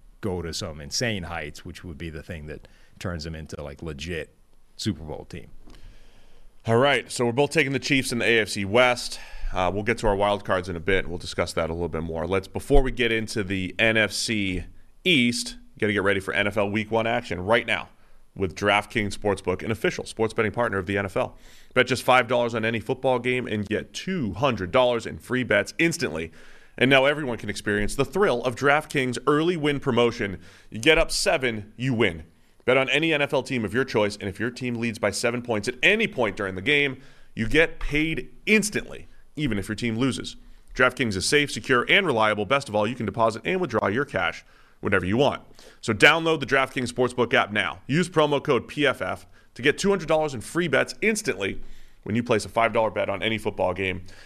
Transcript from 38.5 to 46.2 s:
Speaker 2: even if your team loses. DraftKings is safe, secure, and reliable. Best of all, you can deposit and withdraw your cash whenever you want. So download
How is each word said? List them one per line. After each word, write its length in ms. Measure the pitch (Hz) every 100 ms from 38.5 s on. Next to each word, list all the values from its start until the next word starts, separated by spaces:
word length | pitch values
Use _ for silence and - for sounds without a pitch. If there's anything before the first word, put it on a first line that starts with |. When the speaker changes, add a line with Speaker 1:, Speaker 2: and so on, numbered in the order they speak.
| 214 202 117 - 71 - - -
Speaker 2:
even 240 | - 147 104
if 100 | 92
your 60 |
team 220 | 107 120 110
loses. 400 | 131 107 - - - - -
DraftKings 420 | - 127 - 120 95
is 120 | 87
safe, 220 | 147 143
secure, 340 | - - 127 120
and 180 | 180 190
reliable. 400 | 117 107 104 101
Best 220 | 139 127
of 60 |
all, 120 | 104 107
you 80 |
can 120 | 131 110
deposit 360 | 101 113 107
and 160 | - 185
withdraw 280 | 175 110 101
your 160 | 107
cash 400 | 143 92 85 - - - - -
whenever 240 | 101 98
you 120 | 90 110
want. 260 | 139 92 - - - -
So 100 | -
download 480 | 107 151 160